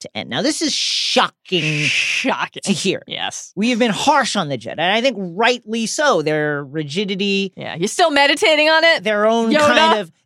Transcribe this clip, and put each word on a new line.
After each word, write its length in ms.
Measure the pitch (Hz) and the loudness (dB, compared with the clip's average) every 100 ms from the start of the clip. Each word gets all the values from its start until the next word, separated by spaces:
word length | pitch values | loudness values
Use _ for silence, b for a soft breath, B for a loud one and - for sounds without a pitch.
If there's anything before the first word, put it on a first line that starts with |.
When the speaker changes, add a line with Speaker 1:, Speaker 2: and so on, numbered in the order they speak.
Speaker 1:
to 160 | - 107 | -12 -10
end." 120 | - | -6
Now, 140 | 127 | -2
this 180 | 254 311 | -2 -2
is 100 | 311 | -4
shocking 1080 | - - - - 247 190 - - 180 156 151 143 | -2 -4 -4 -2 0 0 -4 -4 -2 -2 -2 -2
Speaker 2:
Shocking. 760 | - - - 254 135 170 - | -2 -2 -2 -2 -4 -6 -6
Speaker 1:
to 80 | - | -4
hear. 300 | 180 196 143 - | -2 -2 -4 -6
Speaker 2:
Yes. 460 | 156 95 - - 175 | -8 -8 -10 -12 -4
Speaker 1:
We 160 | 233 | -2
have 80 | 226 | 2
been 100 | 240 | 0
harsh 460 | 190 269 294 233 208 | 2 2 2 2 -2
on 140 | 151 | -4
the 80 | 127 | -6
Jedi, 160 | - - | -8 -4
and 40 | 175 220 | -2 0
I 60 | |
think 140 | 262 202 | 0 -2
rightly 680 | 180 175 233 247 214 226 226 | -8 0 0 0 -4 -4 -4
so. 340 | - 294 185 | 0 2 2
Their 420 | 151 151 151 143 | 2 0 0 -4
rigidity. 920 | 139 156 147 160 196 196 202 196 190 - | -6 -8 -6 -4 -4 -2 -2 -2 -4 -8
Speaker 2:
Yeah. 160 | 127 156 | -10 -4
You 120 | 202 | -4
still 240 | - 330 | 0 2
meditating 580 | 285 285 311 330 302 302 | 4 4 4 4 4 4
on 140 | 320 | 4
it? 200 | 330 302 | 4 2
Speaker 1:
Their 220 | 196 208 214 | 0 2 2
own 260 | 233 226 | 2 2
Speaker 2:
Yoda? 140 | 294 294 | 4 4
Speaker 1:
kind 340 | 240 214 220 | 6 4 2
of 120 | 170 _ | -2 _